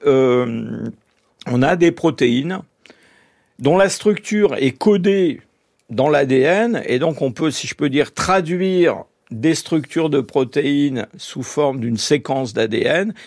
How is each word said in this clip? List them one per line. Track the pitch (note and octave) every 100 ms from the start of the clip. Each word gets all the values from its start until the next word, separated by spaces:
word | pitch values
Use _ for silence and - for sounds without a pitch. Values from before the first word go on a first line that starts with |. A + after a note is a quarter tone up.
| D3
euh, | C3 C3 B2 B2 A2+ A2+ A2+ A2+ - _ _ _ _ -
on | B2
a | C#3 F3
des | E3+
protéines | E3+ E3 - B2 A#2+ D#3 F#3+ - _ - _ _ _ _ _ _ -
dont | C3+ F3+
la | G3
structure | - G#3 G3+ - G#3 G3+ G3+
est | C3+ -
codée | G#3+ G3+ F3 G3 F3 - _ _ _ _ -
dans | A2 C#3+
l'A | D3 C3+
D | C3
N, | C#3+ F#3+ A#3 F#3 -
et | B2+
donc | D#3+ C#3+
on | C3+
peut, | A2+ D#3+
si | - B2+
je | -
peux | C#3+
dire, | C3+ C#3
traduire | - - F#3+ D#3+ F3 F#3+ F#3 E3 F#2+ - _ _
des | A2 D3+ D#3
structures | - E3 C3 E3 D#3+
de | D3
protéines | A2+ C#3+ C3 D3 C#3 C#3+ C#3+ C3 - -
sous | - -
forme | B2 - D3 C3
d'une | A#2 A2+
séquence | - D3 - C3+ B2+
d'A | A#2 A2
D | -
N, | - D#3+ G#3 -